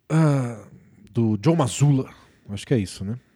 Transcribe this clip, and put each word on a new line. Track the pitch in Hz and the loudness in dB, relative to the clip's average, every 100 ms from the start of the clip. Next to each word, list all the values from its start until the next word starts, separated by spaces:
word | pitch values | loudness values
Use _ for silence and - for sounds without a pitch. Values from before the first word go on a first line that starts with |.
| - | -2
ah, | 160 156 139 120 110 101 - _ _ - | 2 2 0 -4 -10 -18 -20 _ _ -6
do | 117 113 104 | 0 0 2
Joe | 151 165 | 2 2
Mazzulla. | 127 - 143 131 - - _ _ - | 0 2 2 2 -2 -14 _ _ -14
Acho | 101 - | -12 -2
que | 127 | -2
é | |
isso, | 92 - | -2 -8
né? | 98 123 _ | -10 -10 _